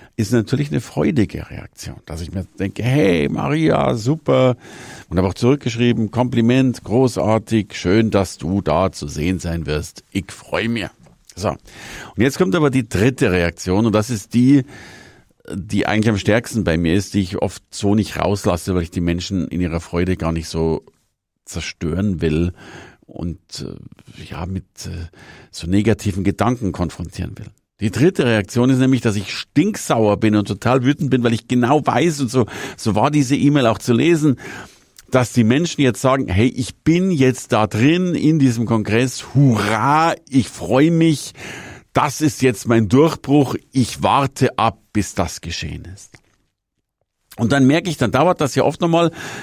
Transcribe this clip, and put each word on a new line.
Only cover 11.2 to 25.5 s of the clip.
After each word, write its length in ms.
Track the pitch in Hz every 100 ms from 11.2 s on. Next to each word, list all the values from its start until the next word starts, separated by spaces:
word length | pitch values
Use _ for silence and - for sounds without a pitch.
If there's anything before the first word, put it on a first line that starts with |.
| _
So. 160 | - 98
Und 80 | - - - - - - -
jetzt 220 | 127 135
kommt 160 | 185
aber 160 | 180 147
die 180 | 131 113
dritte 420 | 90 117 - 120
Reaktion 540 | 90 85 - - 95
und 80 | 117
das 160 | 104 110
ist 240 | 113 -
die, 300 | 120 127 143 131 - - - - - _ _ -
die 340 | 98 104 104 -
eigentlich 220 | 107 113
am 100 | 101
stärksten 460 | - 110 - 117
bei 140 | 85 82
mir 160 | 85
ist, 180 | 92 101
die 80 | 104
ich 160 | 90 95
oft 200 | 98 - _
so 200 | - 101
nicht 220 | 107 101 -
rauslasse, 580 | 78 101 107 90 -
weil 100 | 90
ich 60 | 85
die 120 | -
Menschen 460 | 85 87 - 95 -
in 120 | 85
ihrer 200 | 90 82
Freude 360 | - 85 87 92
gar 160 | 82
nicht 160 | 82 80
so 380 | 82 82 80 - _ _ _ _ _
zerstören 760 | - - - - 82 85 104 85
will 320 | 80 78 87 - - - - _
und, 640 | _ - 87 78 _ - 50
äh, 580 | 50 - - - - -
ja, 160 | 73 85
mit, 400 | 92 - - 92
äh, 220 | 87 85 - - - -